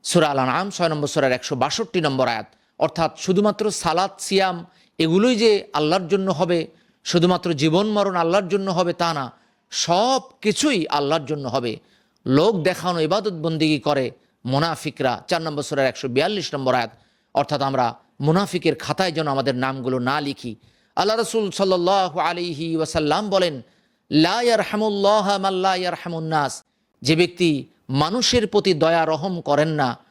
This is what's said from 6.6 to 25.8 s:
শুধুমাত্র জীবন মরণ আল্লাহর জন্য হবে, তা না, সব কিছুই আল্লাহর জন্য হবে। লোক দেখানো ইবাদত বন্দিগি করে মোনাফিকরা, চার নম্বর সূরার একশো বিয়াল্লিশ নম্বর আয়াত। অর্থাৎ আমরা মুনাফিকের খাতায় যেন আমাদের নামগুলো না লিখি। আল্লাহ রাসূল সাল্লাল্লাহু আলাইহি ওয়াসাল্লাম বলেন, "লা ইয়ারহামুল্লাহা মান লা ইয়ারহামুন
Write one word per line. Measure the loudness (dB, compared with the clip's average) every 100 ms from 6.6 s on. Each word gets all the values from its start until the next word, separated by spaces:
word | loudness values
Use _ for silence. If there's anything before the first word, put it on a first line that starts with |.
| -2 _ _ _
শুধুমাত্র | -2 2 4 2 -2
জীবন | 0 2 2 2
মরণ | 0 0 0
আল্লাহর | 2 2 0
জন্য | -2 -2
হবে, | 0 0
তা | 0 -2
না, | -2 -6 -12 _ _ _
সব | -6 0 2 2 0 -4 _
কিছুই | -2 0 2 0 0
আল্লাহর | -2 0 -2 -2
জন্য | -6 -4
হবে। | -2 -4 -8 _ _ _ _ 2
লোক | 4 4 2
দেখানো | -2 -2 -4 -2
ইবাদত | 0 0 -2
বন্দিগি | -4 -4 0 0 0
করে | 0 -2 -2 -8 _ _ -2
মোনাফিকরা, | 0 0 -2 -8 -2 -2 -2 -4
চার | -4
নম্বর | -4 -6
সূরার | -4 0 0
একশো | 0 -2
বিয়াল্লিশ | 0 0 -2 -6 -4
নম্বর | 0 0
আয়াত। | -2 -8 _ _ _
অর্থাৎ | -2 -2 -2
আমরা | -2 0 0 -2 _ _
মুনাফিকের | 0 2 0 0 -2 -2
খাতায় | -4 -2 -2
যেন | -2 -2
আমাদের | 0 0 0
নামগুলো | -4 -4 -4 -2
না | 0 -2
লিখি। | -2 -8 -10 -14 _ _ _ -2
আল্লাহ | 0 0
রাসূল | 0 0 -2
সাল্লাল্লাহু | 0 2 2 4 2 0 -2
আলাইহি | -2 -2 -6 -6 -4 -2
ওয়াসাল্লাম | -2 -2 0 0 0
বলেন, | 0 0 -4 -14 _ _ _ _
"লা | 2 4 2
ইয়ারহামুল্লাহা | 2 2 0 -2 -2 2 4 4 2 0
মান | 0
লা | 0 0
ইয়ারহামুন | 0